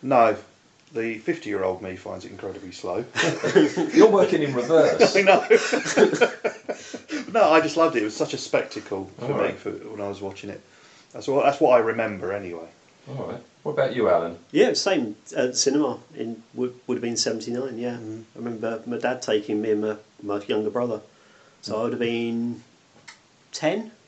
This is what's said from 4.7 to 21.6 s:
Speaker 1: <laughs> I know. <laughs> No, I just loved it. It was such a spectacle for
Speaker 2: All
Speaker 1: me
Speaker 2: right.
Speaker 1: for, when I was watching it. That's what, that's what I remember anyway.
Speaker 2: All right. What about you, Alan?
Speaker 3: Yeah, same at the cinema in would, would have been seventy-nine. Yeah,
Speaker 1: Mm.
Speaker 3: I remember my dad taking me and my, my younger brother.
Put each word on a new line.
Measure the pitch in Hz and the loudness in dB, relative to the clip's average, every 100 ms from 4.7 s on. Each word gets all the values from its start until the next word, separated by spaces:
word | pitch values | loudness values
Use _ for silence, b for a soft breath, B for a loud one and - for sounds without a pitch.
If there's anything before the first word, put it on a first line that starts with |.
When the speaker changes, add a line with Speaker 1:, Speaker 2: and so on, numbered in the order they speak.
| 160 131 - 226 190 | 4 4 4 4 4
Speaker 1:
<laughs> | |
I | |
know. | 196 185 - | 6 4 6
<laughs> | 226 - - - - 202 - - - - - - - - 254 - 302 247 | 4 4 -2 0 4 4 4 0 0 -8 -8 -10 -12 -10 -16 -10 -10 -4
No, | 208 180 | 2 6
I | 156 | 6
just | 156 165 | 4 2
loved | 160 123 | 2 2
it. | |
It | |
was | 107 - | -2 -2
such | - | -4
a | 135 | -4
spectacle | - 139 - - - 95 98 - | -2 -2 -2 -10 -8 -8 -8 -10
for | 123 | -6
Speaker 2:
All | 143 | -2
Speaker 1:
me | |
Speaker 2:
right. | - - | -2 -4
Speaker 1:
for, | - | -8
when | - - 107 | -10 -12 -10
I | 101 | -8
was | 98 | -8
watching | 98 95 101 | -10 -10 -14
it. | - _ b b b b | -14 _ b b b b
That's | 120 127 | -10 -2
what, | 139 135 | 2 2
that's | - | 4
what | 147 | 6
I | 123 | 6
remember | 113 113 107 101 90 | 4 0 -2 -4 -6
anyway. | 101 92 85 82 _ _ _ - | -6 -6 -12 -14 _ _ _ -16
Speaker 2:
All | 131 | -12
right. | 85 - - _ | -10 -12 -14 _
What | 151 | -6
about | 147 131 120 | 0 0 2
you, | 107 | 4
Alan? | - 85 - - | 4 2 -8 -4
Speaker 3:
Yeah, | 156 240 | 2 2
same | - - 180 113 104 - | 2 0 0 -2 -8 -10
at | - 127 | -2 -2
the | - | 0
cinema | 139 143 143 - - | 0 2 0 -4 -12
in | - 113 113 - | -10 -10 -10 -14
would, | - 123 123 - | -6 -6 -6 -6
would | 120 | -4
have | |
been | 117 113 | -4 -2
seventy-nine. | - 110 110 120 135 117 | -2 -4 -6 -6 -6 -6
Yeah, | 120 120 | -6 -8
Speaker 1:
Mm. | 113 110 113 | -10 -14 -14
Speaker 3:
I | - | -12
remember | 120 113 117 113 | -10 -6 -6 -6
my | - 117 | -6 -4
dad | 123 127 | -2 -4
taking | - 107 104 104 | 0 0 0 -2
me | 110 | 0
and | 107 | 0
my, | 107 104 - _ | 0 -6 -12 _
my | 101 101 | -6 -6
younger | - 107 107 | 0 -2 0
brother. | 123 123 107 - b b b b b | -2 -2 -4 -10 b b b b b